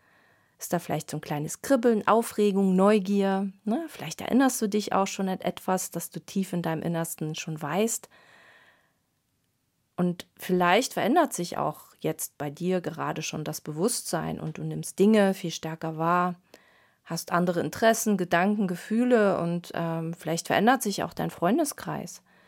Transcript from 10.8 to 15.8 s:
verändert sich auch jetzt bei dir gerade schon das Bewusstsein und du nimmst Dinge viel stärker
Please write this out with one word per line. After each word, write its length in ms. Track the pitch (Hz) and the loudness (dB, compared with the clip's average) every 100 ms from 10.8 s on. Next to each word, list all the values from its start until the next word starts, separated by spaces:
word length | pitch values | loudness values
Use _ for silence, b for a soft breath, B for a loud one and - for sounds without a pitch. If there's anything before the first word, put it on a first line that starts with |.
| 269 | 2
verändert 400 | - 151 330 208 | 0 2 4 2
sich 240 | - 175 - | -2 -4 -2
auch 240 | 151 - - _ | -4 -4 -14 _
jetzt 380 | 151 156 - - | -6 -4 -8 -8
bei 120 | 147 | -10
dir 320 | 143 175 185 | -4 -2 -2
gerade 400 | 170 151 143 151 | -4 -6 -6 -6
schon 220 | 156 147 | -6 -6
das 180 | 156 151 | -6 -8
Bewusstsein 800 | - 151 208 - - 165 156 - | -8 -2 -2 -2 -4 -4 -4 -6
und 180 | 160 156 | -8 -6
du 60 | |
nimmst 360 | 160 156 160 - | -8 -6 -6 4
Dinge 340 | 202 220 196 | 6 8 6
viel 180 | 190 - | 2 -6
stärker 460 | - 160 165 | -6 -8 -8